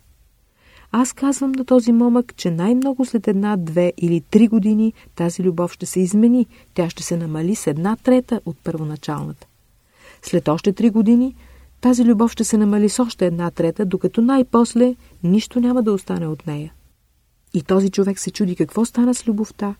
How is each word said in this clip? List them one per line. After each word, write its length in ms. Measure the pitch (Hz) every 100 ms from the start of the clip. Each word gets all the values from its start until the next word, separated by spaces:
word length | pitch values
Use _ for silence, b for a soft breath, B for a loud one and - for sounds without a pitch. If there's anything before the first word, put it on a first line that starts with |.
| _ _ _ _ _ b b b b
Аз 220 | 220 254
казвам 380 | - 277 269 277
на 140 | 262 247
този 260 | 254 233
момък, 440 | 233 240 240 247 -
че 160 | 180
най-много 540 | 165 190 247 269 262 247
след 220 | 226 220
една, 300 | 196 208 202
две 360 | 160 170 175 -
или 240 | 170 170
три 260 | - 220 226
години 460 | 226 208 214 220 - b -
тази 280 | 170 180
любов 300 | 185 170 175
ще 120 | - -
се 140 | 180
измени, 480 | 180 208 233 247 226 b b
тя 160 | - 170
ще 140 | -
се 140 | - 170
намали 380 | 165 156 170 220
с 120 | 160
една 280 | 147 190 226
трета 460 | - 254 247 220 170
от 120 | -
първоначалната. 840 | - 160 151 151 - 147 147 143 - _ _ _ b b b b
След 260 | - 175 -
още 260 | 160 208
три 160 | 190 233
години 460 | 214 208 240 262 - b b b _
тази 240 | 247 247 233
любов 260 | 214 233
ще 120 | -
се 140 | 220 214
намали 320 | 208 208 208
с 100 | -
още 260 | 240 - 180
една 260 | 170 170
трета, 340 | - 165 165 196
докато 360 | 185 180 -
най-после 720 | 240 269 254 233 233 233 247 247 b b
нищо 360 | 170 208 - 247
няма 240 | 240 254
да 100 | 220
остане 340 | 190 - 180 160
от 200 | 147 165
нея. 260 | 147 156 - _ _ _ _ _ _ _ 185
И 60 |
този 280 | - 190 196
човек 300 | 202 196 190
се 120 | 185
чуди 240 | - 190 180
какво 300 | 156 208 233
стана 300 | - 240 247
с 120 | 233
любовта, 480 | 208 214 - 202 202